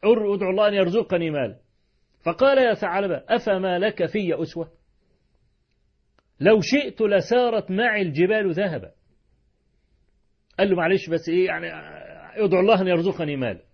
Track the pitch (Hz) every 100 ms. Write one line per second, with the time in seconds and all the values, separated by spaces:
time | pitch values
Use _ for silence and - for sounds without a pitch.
0 | 202 226 208 202 190 190 208 202 180 202
1 | 214 180 165 151 120 - _ _ _ _
2 | _ _ - 170 269 269 247 208 190 180
3 | 202 156 - 226 240 190 185 180 208 214
4 | 170 208 190 156 160 170 165 _ _ _
5 | _ _ _ _ _ _ _ _ _ _
6 | _ _ _ _ 151 220 175 277 269 -
7 | 220 196 - 240 247 220 - 190 240 214
8 | 185 143 180 214 202 165 196 151 95 _
9 | _ _ _ _ _ _ _ _ _ _
10 | _ _ _ _ _ - 196 180 170 190
11 | 165 165 160 170 185 165 170 160 151 156
12 | - - - - 208 185 196 208 185 175
13 | 175 - 156 143 123 87 _